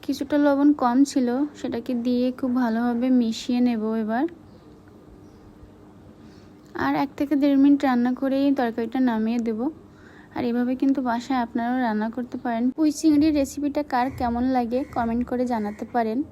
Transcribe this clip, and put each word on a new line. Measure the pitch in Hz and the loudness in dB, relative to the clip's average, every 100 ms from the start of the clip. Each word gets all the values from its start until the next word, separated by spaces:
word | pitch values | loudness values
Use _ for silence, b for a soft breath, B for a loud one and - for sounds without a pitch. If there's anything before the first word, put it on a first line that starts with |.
কিছুটা | - 269 285 294 294 | -6 -6 -2 2 2
লবণ | 277 294 294 | 4 4 4
কম | 247 247 277 | 2 4 2
ছিল, | 285 247 247 294 - | 2 -2 -2 -4 -6
সেটাকে | 254 233 233 247 233 | -8 -8 -6 -4 -2
দিয়ে | 247 247 254 | 0 -2 -2
খুব | 262 247 | -4 0
ভালোভাবে | 247 226 240 240 254 254 | 0 0 -2 -2 2 2
মিশিয়ে | 226 220 - 247 247 | 2 -4 -2 0 2
নেব | 233 220 220 | 0 -2 -2
এবার। | 214 226 330 339 - - - - - - - - - - - - - - - - - - B B B B - - | -2 -2 -2 -6 -20 -20 -20 -20 -20 -20 -20 -20 -20 -20 -20 -20 -20 -20 -20 -20 -20 -20 B B B B -16 -4
আর | 269 294 | -2 0
এক | 277 - | -2 -4
থেকে | 285 302 | -2 0
দেড় | 285 277 | 2 6
মিনিট | 277 285 285 | 6 6 4
রান্না | 247 240 254 | 2 0 0
করেই | 269 269 277 277 | -2 2 2 2
তরকারিটা | 240 226 226 262 254 | 0 -2 -4 0 0
নামিয়ে | 220 220 240 226 | 2 0 -2 -2
দেব। | 214 262 320 - B B B B | -2 -4 -6 -20 B B B B
আর | - | -6
এভাবে | 247 240 247 254 | -2 0 -2 0
কিন্তু | 269 277 254 | 2 2 0
বাসায় | 233 240 262 233 | -4 -2 -2 0
আপনারাও | 240 233 254 240 | -2 -2 0 0
রান্না | 214 220 226 | 0 -2 -4
করতে | 240 254 | -8 -6
পারেন। | 247 233 247 262 | -4 -2 -2 2
পুঁই | 311 285 | 0 2
চিংড়ির | 320 294 311 | 4 6 4
রেসিপিটা | 302 277 - 285 285 294 | 2 0 -2 -4 -2 -2
কার | 254 254 - | 0 -2 -2
কেমন | 247 233 254 254 | -4 0 0 0
লাগে | 240 247 302 | 0 -2 -4
কমেন্ট | - 233 233 240 | -4 -2 -2 -2
করে | 247 247 | -2 -2
জানাতে | 240 208 214 226 | -2 -4 -6 -6
পারেন। | 247 226 220 320 | -2 -2 -2 -6